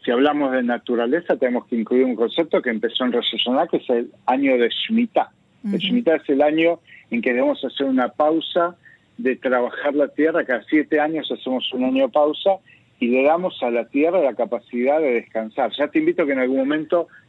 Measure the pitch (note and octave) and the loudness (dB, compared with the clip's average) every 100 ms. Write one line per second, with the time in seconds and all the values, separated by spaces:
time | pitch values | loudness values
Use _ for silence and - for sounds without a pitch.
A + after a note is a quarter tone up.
0 | - A#2+ D3 D3 C3+ B2+ A#2+ A#2 - A#2+ | -2 2 2 2 0 0 -2 -4 -2 -2
1 | A#2+ E3 E3+ D3 B2+ B2 - A#2 G#2+ B2 | 0 -2 -2 0 0 -2 -4 -4 0 2
2 | C3 A#2 A2+ D#3+ D#3+ F3+ B2+ A2 A2+ - | 2 0 -2 0 0 0 0 -2 -4 -2
3 | B2+ A#2+ - A2+ A#2+ C3+ F3 D3 - A#2+ | -2 0 -2 -4 0 0 0 -2 0 -2
4 | - - - C3 C#3 B2+ A#2 - - A3+ | -2 -8 -2 0 2 2 2 -2 -2 0
5 | A#3+ D#3 - _ _ _ G3+ G3+ - B3 | 2 0 -2 _ _ _ -6 -4 0 0
6 | E3 D#3+ - C#3 D3+ D#3 E3 E3 - - | 2 0 0 2 2 2 0 0 -8 -20
7 | - A#3 B3+ B3 D4 C4+ B2+ - C3+ C3 | -6 -4 -2 0 0 -2 -6 -4 0 0
8 | B2 - D3+ D#3+ - F3+ F3 F3 - _ | 0 0 0 0 -2 -2 -2 -4 -20 _
9 | _ - B2+ B2 C3 B2 A#2+ - C#3+ C#3+ | _ -4 -4 -2 0 0 -2 -4 -2 0
10 | C#3 - D#3 E3 C3+ B2 - D3+ C#3 D3+ | -2 0 0 0 -2 -4 0 0 2 0
11 | D3+ D#3+ - A#2+ C3 B2+ - B2 C3 C3 | 0 -4 -6 -8 -4 -4 -4 -4 -2 0
12 | C3 D3+ D3+ D3+ G3 F#3+ _ - _ - | 2 2 0 0 0 -2 _ -20 _ -4
13 | A#2 B2+ C#3 E3+ F3+ - B2 A#2 A2+ C#3+ | 0 2 4 2 -2 -4 -2 -2 -2 0
14 | D#3+ F3+ C3+ A2 A2 A#2 - A#2+ B2+ D3+ | 2 2 0 -2 -4 -4 -6 -2 0 2
15 | D3 A#2 - A2 A2 - A2+ - D3 D#3+ | 2 0 -2 -6 -6 -4 -4 -2 0 0
16 | D#3 F3 D3 C3+ B2+ C3+ C3+ D3+ D3+ F3 | 0 0 0 0 0 0 0 -2 0 -2
17 | D#3+ - | -2 -12